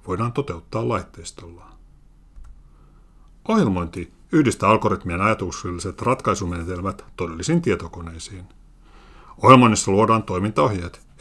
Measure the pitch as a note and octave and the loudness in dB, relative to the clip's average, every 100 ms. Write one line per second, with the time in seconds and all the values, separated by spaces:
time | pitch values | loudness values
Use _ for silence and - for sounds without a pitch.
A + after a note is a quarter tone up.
0 | - F#2 A#2 C3 C#3 E2 - G#2+ A#2+ G#2+ | -8 -4 -4 -4 -6 -10 -8 -6 -4 -4
1 | - - E2 - E2+ F2 - - - - | -6 -18 -18 -18 -20 -20 -20 -20 -20 -20
2 | - - - - - - - - - - | -20 -20 -20 -20 -20 -20 -20 -20 -20 -20
3 | - - - - - A3 C3 F2+ E2 F#2+ | -20 -20 -20 -16 0 2 2 0 -4 -8
4 | E2 - - D#3+ B2 - G2+ G#2+ G#2 F#2+ | -12 -16 0 2 2 2 4 4 2 -2
5 | F#2 F2 G#2 G#2+ F2+ - F2+ F2 F#2+ - | -4 -2 0 0 -4 -8 -8 -8 -8 -6
6 | A#2 B2+ A2 F#2+ F2+ E2+ E2+ F2+ F#2+ - | -4 -2 -2 -2 -4 -6 -8 -6 -8 -8
7 | - - E2+ E2 F2+ E3 C3 F2 E2+ F2 | -16 -10 -8 -6 -2 0 0 -2 -4 -12
8 | E2+ E2 - F#2+ F2 - - - - - | -14 -14 -16 -18 -20 -20 -20 -20 -20 -20
9 | - - - - - C3 A#2+ G#2 - G2 | -20 -20 -20 0 8 10 10 4 2 2
10 | A2+ A2 - F#2 G#2+ B2+ C#3 G2 E2 - | 4 2 0 -4 -2 0 0 0 -8 -14
11 | - - | -20 -10